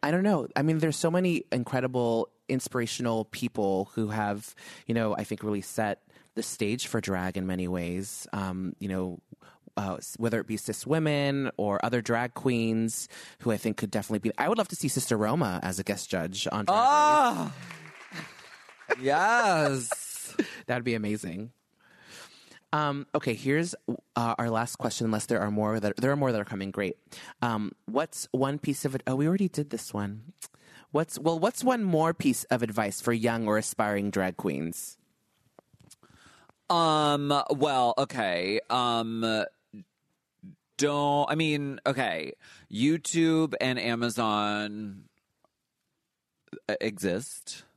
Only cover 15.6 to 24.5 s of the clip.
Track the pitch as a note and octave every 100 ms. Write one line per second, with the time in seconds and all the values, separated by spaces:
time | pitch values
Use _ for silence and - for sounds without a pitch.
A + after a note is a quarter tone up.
15.6 | F#2 F#2 F#2+ G2+ - F#2 E2 F#2+ - G#2
16.6 | G#2 G3+ C4 D4 D4+ D4+ C4 F#3+ D#3 -
17.6 | - - - - - F3 D#3+ - - -
18.6 | - - - - C3 D3 G3 A#3 A3 E3+
19.6 | C#3+ C3+ A#2 - - - - - - -
20.6 | - B2 A#2+ A2+ G#2 G#2+ G2 E2+ A2+ _
21.6 | _ _ _ - - - - - - -
22.6 | _ D3+ D3 C#3+ - D3+ C#3 A2 C3+ C#3+
23.6 | F3 - - A#2 _ - A#2 A#2 A#2